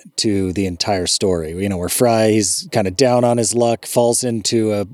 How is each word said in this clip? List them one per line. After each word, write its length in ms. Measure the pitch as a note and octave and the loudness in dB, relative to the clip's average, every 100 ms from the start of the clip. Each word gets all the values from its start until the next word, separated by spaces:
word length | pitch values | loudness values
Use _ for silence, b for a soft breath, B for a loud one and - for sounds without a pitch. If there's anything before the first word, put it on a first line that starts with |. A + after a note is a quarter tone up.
| - - | -14 -4
to 340 | A2+ G2 F#2 | -2 0 -2
the 120 | F2+ F#2+ | -2 -4
entire 420 | E2+ - F#2+ F2 | -4 -2 -2 -2
story. 440 | - G2+ F2 D#2 | -2 0 0 -4
You 180 | F2 G2+ | -4 -4
know, 80 | F2+ | -4
where 120 | E2+ | -2
Fry, 420 | - A#2+ A2+ A2 | 2 2 4 4
he's 360 | A2 G2 - - | 4 0 -4 -4
kind 160 | A#2 F#2+ | -2 -2
of 80 | F#2+ | 2
down 260 | B2+ B2 | 2 4
on 140 | A#2+ A#2+ | 2 0
his 160 | A2 | 0
luck, 320 | A#2+ A#2 A2+ - | 0 0 0 -2
falls 380 | B2 A#2+ A#2 | 2 2 2
into 500 | B2+ A2+ - A#2 G#2+ | -2 -4 -2 0 0
a, 80 | G2+ G2 | -2 -4